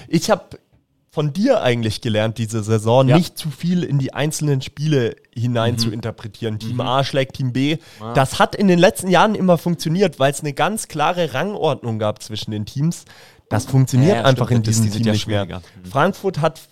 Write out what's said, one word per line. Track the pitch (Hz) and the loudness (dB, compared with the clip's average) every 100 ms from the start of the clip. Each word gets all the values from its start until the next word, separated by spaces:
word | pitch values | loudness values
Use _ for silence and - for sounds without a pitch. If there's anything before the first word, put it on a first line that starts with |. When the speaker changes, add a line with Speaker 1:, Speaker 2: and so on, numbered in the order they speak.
| - | -2
Speaker 1:
Ich | 170 - | -2 2
hab | 196 - - _ _ _ _ _ | -2 -2 -20 _ _ _ _ _
von | - 151 | -4 -4
dir | 156 254 254 | 0 0 2
eigentlich | 127 120 110 - | 0 0 -2 -4
gelernt, | 117 107 110 110 | -2 0 0 -2
diese | 107 113 | -4 -4
Saison | 104 110 110 127 135 | -2 0 4 4 6
Speaker 2:
Ja. | 170 | 4
Speaker 1:
nicht | 170 - | 2 -6
zu | 156 | -10
viel | - 170 180 | -6 -2 -2
in | 151 139 | 0 -2
die | 131 | -2
einzelnen | - 151 - 151 135 | -4 -4 -2 0 -2
Spiele | - - 156 143 113 - _ - | -4 -6 0 0 0 -4 _ -4
hinein | 123 120 113 | -2 0 0
Speaker 2:
Mhm. | 113 | 0
Speaker 1:
zu | 113 | -2
interpretieren. | 110 113 - 107 - 113 104 | -4 -8 -10 -14 -8 -6 -6
Team | 113 123 | -6 -4
Speaker 2:
Mhm. | |
Speaker 1:
A | 117 135 | 0 0
schlägt | 131 139 131 - | 0 -2 -2 -2
Team | 131 | -2
B. | 127 143 160 - - | 0 0 -2 -8 -14
Speaker 2:
Ja. | 110 | -4
Speaker 1:
Das | 123 131 - | 0 0 2
hat | 202 - | 0 2
in | 196 | 4
den | 175 | 6
letzten | 170 - 185 | 4 4 2
Jahren | 170 214 | 4 4
immer | 208 185 170 | 2 2 2
funktioniert, | 175 170 160 175 190 - | 2 -2 -2 0 0 2
weil's | 135 - | 0 0
eine | 151 | -6
ganz | 139 160 214 - | -2 -2 -2 -8
klare | 156 156 180 156 | -2 -2 0 -2
Rangordnung | 131 190 208 156 131 120 110 | -2 -4 -2 -2 -2 -4 -2
gab | 107 - | -2 -4
zwischen | - 107 - | -10 -10 -6
den | 107 101 | -6 -6
Teams. | 135 160 - - - - _ - | -2 -2 -4 -12 -20 -20 _ -4
Das | 110 131 | -4 0
funktioniert | 135 127 127 156 | 2 4 4 4
Speaker 2:
Ja, | 156 | 4
ja, | 135 | 2
Speaker 1:
einfach | 131 117 | 2 2
Speaker 2:
stimmt. | 117 | 2
Speaker 1:
in | 110 | 2
Speaker 2:
Das, | 110 | 0
Speaker 1:
diesem | 107 | 0
Speaker 2:
die | |
sind | 107 | 0
Speaker 1:
Team | 113 | 0
Speaker 2:
ja | |
Speaker 1:
nicht | 107 107 | 0 0
mehr. | 101 90 | -4 -4
Speaker 2:
schwieriger. | 87 - 95 | -10 -14 -18
Mhm. | 90 | -6
Speaker 1:
Frankfurt | 139 175 - 196 151 | 0 0 0 -6 -2
hat | 160 - - | -4 -4 -20